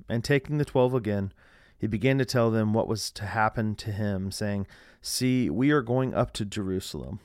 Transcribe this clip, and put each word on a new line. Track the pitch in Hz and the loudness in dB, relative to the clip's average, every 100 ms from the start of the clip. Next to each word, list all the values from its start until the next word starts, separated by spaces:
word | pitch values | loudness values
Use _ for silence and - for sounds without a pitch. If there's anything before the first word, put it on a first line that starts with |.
| - | -6
And | 117 | -4
taking | 113 143 - 147 | 0 0 0 -2
the | |
twelve | 143 131 127 | 0 4 4
again, | 131 107 101 98 - _ - _ _ | 2 0 -2 -2 -8 _ -20 _ _
he | 110 | -4
began | 104 123 135 | 0 2 2
to | |
tell | 127 127 117 | 2 2 4
them | 113 107 | 4 2
what | 110 - | 2 0
was | 107 - | -2 -6
to | - | -8
happen | 98 107 110 120 107 | -4 0 2 2 -2
to | 104 113 | -4 -6
him, | 101 104 95 95 | -4 -2 -2 -4
saying, | - 107 101 98 - - - | -4 -2 -2 -4 -10 -20 -16
'See, | - - 127 127 104 | -8 -2 2 2 2
we | 85 139 | 2 4
are | 151 | 4
going | 117 127 131 | 2 0 0
up | - 123 | 0 -2
to | - | -2
Jerusalem, | 104 104 95 92 - 76 64 104 | -6 -4 -2 -2 -4 -8 -8 -10